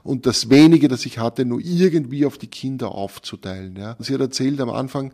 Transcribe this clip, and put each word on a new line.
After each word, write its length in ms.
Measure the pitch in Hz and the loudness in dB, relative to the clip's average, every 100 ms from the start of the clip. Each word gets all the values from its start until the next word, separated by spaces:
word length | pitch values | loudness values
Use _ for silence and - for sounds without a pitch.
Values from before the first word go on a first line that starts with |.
und 220 | 147 131 | -8 -2
das 240 | 127 - 113 | -2 -2 4
Wenige, 400 | 135 160 160 143 | 8 8 8 4
das 160 | 123 | 0
ich 140 | 123 113 | -6 -6
hatte, 260 | 113 - | -4 -2
nur 160 | 127 120 | -4 -4
irgendwie 640 | 170 175 185 160 123 143 | -2 2 2 2 -2 -2
auf 140 | 139 - | -2 -4
die 80 | 113 | -14
Kinder 460 | - 131 131 113 | -10 -8 -6 -8
aufzuteilen, 840 | 101 98 - - 104 98 95 95 92 | -6 -10 -10 -18 -14 -12 -12 -14 -14
ja. 200 | 107 117 | -14 -10
Sie 160 | 120 | -6
hat 80 | 135 | -4
erzählt, 400 | 131 - 131 143 | -4 -2 -2 -2
am 80 | 120 | -4
Anfang 420 | 107 131 143 135 | -6 -6 -8 -10